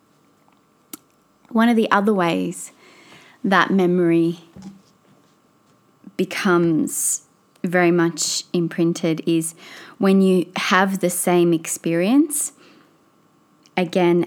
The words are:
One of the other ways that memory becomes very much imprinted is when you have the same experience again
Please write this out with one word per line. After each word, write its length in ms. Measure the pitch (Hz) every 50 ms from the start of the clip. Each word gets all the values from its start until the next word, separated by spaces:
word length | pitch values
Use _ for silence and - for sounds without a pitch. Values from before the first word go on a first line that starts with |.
| _ _ _ _ _ _ _ _ _ _ _ _ _ _ _ _ _ _ - - _ _ _ _ _ _ _ _ _ -
One 200 | - 220 226 240
of 60 | 233
the 160 | 220 214 -
other 240 | - 202 196 214 214
ways 560 | 190 175 170 170 185 180 175 180 - - - - _ - - - - - - - - - - - _
that 300 | - 196 196 180 - -
memory 640 | 190 196 185 175 180 180 175 165 165 170 165 170 170 - - - - - - - - - _ _ _ _ _ _ _ _ _ _ _ _ _ _ _ _ _ _ _ _ _ _ _ _ - - -
becomes 1080 | - 185 - - - - 196 175 175 175 170 160 151 - - - - - - - - - _ _ _ _ _ _ _ -
very 260 | 180 170 180 175 170
much 540 | 175 170 165 170 160 - - - - - - _
imprinted 680 | - 175 170 165 - - 170 165 170 - - 165 160 156 -
is 300 | - 165 165 160 - - - - - - - - - - -
when 240 | 196 196 196 190
you 240 | 190 190 185 185 - - -
have 440 | - - - 202 185 196 190 196 185
the 100 | - 180
same 420 | 180 - - 185 175 175 170 175
experience 1000 | 165 160 160 - - - - 165 165 170 180 202 254 285 320 302 - - - - - _ - - - _ _ _ _ _ _ _ _ _ _ _ _ _ _ _ _ _ _ _ _
again 480 | 185 180 165 - 190 180 175 170 175 165